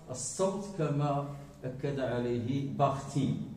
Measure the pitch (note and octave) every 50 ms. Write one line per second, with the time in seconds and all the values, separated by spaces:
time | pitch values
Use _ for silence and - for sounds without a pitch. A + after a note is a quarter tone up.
0 | - - B2+ - - - - - F#3 G3 G3 G#3 G3+ - - D#3+ D#3 C#3+ C#3+ C#3+
1 | D3 D3 C#3 C#3+ C#3 - - - - - - - - B2+ B2+ - - C#3 C3+ C3+
2 | B2+ A#2 A#2+ B2 B2 A#2+ A#2+ A#2+ A2 A#2+ C3+ C#3+ C#3+ C3+ - - B2+ A2+ - -
3 | - - - C#3+ C3 - - - - - -